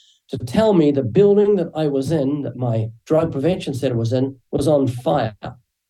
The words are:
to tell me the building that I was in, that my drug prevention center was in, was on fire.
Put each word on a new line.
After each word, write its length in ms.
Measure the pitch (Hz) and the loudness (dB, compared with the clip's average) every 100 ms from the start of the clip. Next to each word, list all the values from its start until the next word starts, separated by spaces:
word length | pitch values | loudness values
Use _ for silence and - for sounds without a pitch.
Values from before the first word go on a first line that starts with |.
| _ _ _ | _ _ _
to 100 | 117 | -10
tell 360 | 120 208 220 | -4 0 4
me 180 | 185 147 | 4 4
the 120 | 135 | 2
building 520 | 120 175 202 202 202 196 | 0 4 4 4 4 2
that 140 | 170 | -2
I 140 | 156 151 | -4 -2
was 240 | 135 135 | -2 -2
in, 320 | 160 135 147 | -2 -2 -4
that 120 | 127 123 | -6 -6
my 320 | 123 113 113 - - | -4 -2 -4 -8 -2
drug 260 | 156 165 | 0 0
prevention 420 | 139 151 190 165 | -2 -2 -2 -4
center 220 | 120 135 117 | -4 -2 -2
was 160 | 113 | 0
in, 260 | 127 135 - _ | 0 -2 -6 _
was 160 | 147 139 | -2 2
on 200 | 147 127 | 2 2
fire. 480 | 120 165 151 110 107 76 - _ _ | -2 -2 -2 -2 -6 -14 -14 _ _